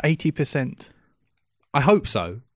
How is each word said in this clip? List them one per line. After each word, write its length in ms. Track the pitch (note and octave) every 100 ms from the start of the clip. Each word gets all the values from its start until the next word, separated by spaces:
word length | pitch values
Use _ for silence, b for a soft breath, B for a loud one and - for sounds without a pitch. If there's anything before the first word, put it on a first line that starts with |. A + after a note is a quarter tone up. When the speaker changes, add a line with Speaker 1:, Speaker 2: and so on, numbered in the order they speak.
Speaker 1:
eighty 280 | D#3 D#3+ D#3+
percent. 580 | - C#3+ C#3+ B2+ - - _ _ _ _ _ _ _ _
Speaker 2:
I 80 | C#3+
hope 260 | D3 G#3 -
so. 340 | G2+ E2+ G#2+ -